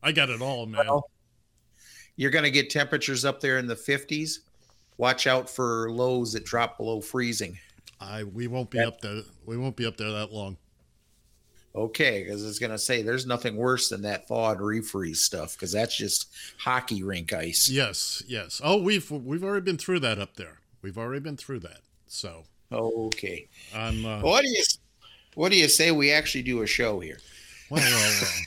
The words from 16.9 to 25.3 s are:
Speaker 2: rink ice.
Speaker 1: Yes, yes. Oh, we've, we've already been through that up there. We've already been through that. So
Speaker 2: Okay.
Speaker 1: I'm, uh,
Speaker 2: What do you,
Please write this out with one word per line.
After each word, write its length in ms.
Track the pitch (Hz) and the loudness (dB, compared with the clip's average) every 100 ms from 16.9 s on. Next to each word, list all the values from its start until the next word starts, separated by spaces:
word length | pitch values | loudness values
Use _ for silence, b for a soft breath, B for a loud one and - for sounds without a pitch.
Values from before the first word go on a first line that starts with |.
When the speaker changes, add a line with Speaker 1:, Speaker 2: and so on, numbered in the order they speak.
| 107 | -4
Speaker 2:
rink 300 | 95 92 82 | -4 -4 -4
ice. 360 | 90 80 87 - | -4 -2 2 2
Speaker 1:
Yes, 540 | 131 123 95 - - - | 2 0 0 -4 -6 -6
yes. 320 | 120 85 - | -8 -8 -4
Oh, 180 | 143 202 | 2 4
we've, 300 | 185 208 - | 4 2 0
we've 320 | 151 123 160 | -8 -4 -4
already 220 | 190 202 | -2 -2
been 140 | 185 175 | -2 -4
through 200 | - 180 | 0 0
that 200 | 131 104 | 2 -2
up 160 | 98 - | -4 -10
there. 240 | 87 80 _ _ | -14 -16 _ _
We've 160 | 98 95 | -12 -8
already 220 | 117 135 | -6 -6
been 160 | 147 143 | -8 -12
through 240 | - 131 | -8 -10
that. 200 | 85 82 _ _ _ | -10 -18 _ _ _
So 380 | - 101 82 80 _ _ | -10 -10 -10 -20 _ _
Speaker 2:
Okay. 760 | 117 113 113 110 110 98 90 - B B | -2 0 0 0 0 0 -6 -10 B B
Speaker 1:
I'm, 300 | 110 113 113 113 | -6 -2 -2 -2
uh, 140 | 107 | 2
Speaker 2:
What 220 | 143 214 | 6 6
do 60 | 277 | 6
you, 140 | 220 - - _ _ B B B | 2 0 0 _ _ B B B